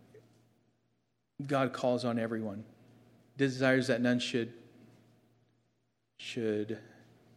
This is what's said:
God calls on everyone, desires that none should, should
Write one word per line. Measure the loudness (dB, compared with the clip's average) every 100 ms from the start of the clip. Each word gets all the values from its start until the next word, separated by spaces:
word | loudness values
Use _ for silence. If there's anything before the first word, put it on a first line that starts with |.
| -20 -20 -20 _ _ _ _ _ _ _ _ _ _ -12 -2
God | 0 0
calls | 0 0 2
on | 0 0
everyone, | 0 -2 -4 -6 -12 -20 -20 -20 -20 -20 _ -2
desires | -2 2 4 4 4
that | 2
none | 2 2
should, | 0 -2 -4 -6 -20 -20 -20 -20 _ _ _ _ _ _ _ _ _ _ _ -18
should | -12 -4 -2 -2 -2 -8 -12 -20 -20 -20 _